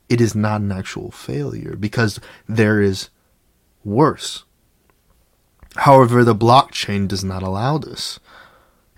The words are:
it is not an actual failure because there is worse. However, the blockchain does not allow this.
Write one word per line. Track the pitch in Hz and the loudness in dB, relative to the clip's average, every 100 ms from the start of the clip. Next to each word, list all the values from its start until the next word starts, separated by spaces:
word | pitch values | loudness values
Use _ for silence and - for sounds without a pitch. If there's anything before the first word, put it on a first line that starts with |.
| - | -4
it | 120 | 0
is | 113 | 0
not | 107 107 107 | 0 -2 -2
an | 101 | -4
actual | 95 95 - - | -6 -8 -12 -14
failure | - - 139 143 110 80 80 | -14 -10 -8 -8 -10 -12 -8
because | 104 123 110 - - - - | -6 -2 -2 -4 -16 -18 -4
there | 110 107 107 | 0 2 4
is | 101 95 - _ _ _ _ _ _ _ | 2 0 -8 _ _ _ _ _ _ _
worse. | 104 110 147 110 - - - _ _ _ _ _ _ _ _ _ _ _ - - | -4 2 2 0 -10 -14 -18 _ _ _ _ _ _ _ _ _ _ _ -16 -2
However, | 143 135 120 123 | 6 6 6 4
the | 117 | 4
blockchain | 104 117 131 - - - 101 98 | 4 4 4 2 -4 -4 -4 -4
does | 95 | -4
not | 95 92 | -6 -6
allow | 92 95 127 156 | -6 -4 -2 -4
this. | 120 120 - - _ - - _ _ _ _ | -6 -12 -12 -12 _ -20 -20 _ _ _ _